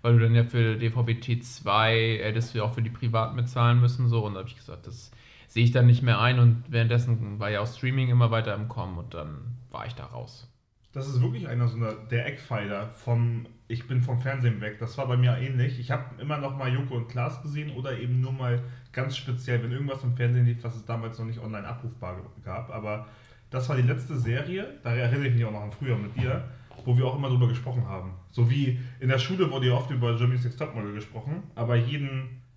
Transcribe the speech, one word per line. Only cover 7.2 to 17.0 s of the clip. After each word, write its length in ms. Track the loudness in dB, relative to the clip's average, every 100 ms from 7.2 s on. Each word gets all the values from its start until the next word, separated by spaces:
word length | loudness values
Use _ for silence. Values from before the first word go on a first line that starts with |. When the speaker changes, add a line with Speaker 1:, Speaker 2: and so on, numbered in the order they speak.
| -2 -4
Speaker 1:
war 100 | -2
ja 100 | -2
auch 60 | -2
Streaming 420 | -4 -2 0 4
immer 200 | 6 6
weiter 240 | 4 0
im 140 | -4 -6
Kommen 280 | -6 -6 -8
und 160 | -10
dann 260 | -10 -10 -10 -10 -12 -12
war 160 | -12 -10
ich 80 |
da 100 | -10 -12
raus. 420 | -12 -14 -16 -20 _ _ _ _
Speaker 2:
Das 160 | -10 -2
ist 120 | 2
wirklich 260 | 2 0 -4
einer 200 | 0 0
so 80 | 0
einer, 160 | -4
der 340 | -6 -4 -2 -2
Eckpfeiler 640 | -8 -8 -6 -4 -6 -8
vom, 560 | -10 -2 2 2 0 -8 -18 _
ich 200 | -8 -2
bin 140 | -2
vom 200 | 0 -2
Fernsehen 420 | -2 0 0 0
weg. 160 | -6 -8
Das 160 | -10 -6
war 100 | 0
bei 120 | 2
mir 180 | 4 2
ähnlich. 420 | -2 0 0 -2
Ich 120 | -4
hab 280 | -6 -6 -10
immer 200 | -6 -4
noch 180 | -4 -4
mal 160 | -2
Joko 240 | -2 -2
und 120 | -4